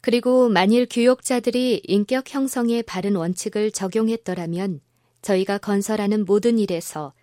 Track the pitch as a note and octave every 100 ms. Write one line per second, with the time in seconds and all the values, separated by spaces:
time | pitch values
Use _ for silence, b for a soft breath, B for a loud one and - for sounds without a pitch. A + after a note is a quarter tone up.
0 | - A#3+ B3 B3+ B3 F#3 F#3+ A#3 B3 -
1 | A#3+ B3+ - B3+ A#3+ B3 B3+ A3+ - G3
2 | G#3 B3+ C4 C#4 C4+ B3+ A#3 A#3 A3+ F#3+
3 | G3+ G3 E3 F3+ G#3+ G#3 G#3+ - F#3+ A3
4 | A3 A3+ - F3+ E3+ E3+ G3 D#3 _ _
5 | _ _ - F#3+ F#3+ G3+ - G3+ G3+ G#3+
6 | G3+ G#3+ F#3+ G3+ A#3 A#3 G3+ E3+ - D#3
7 | C#3+ b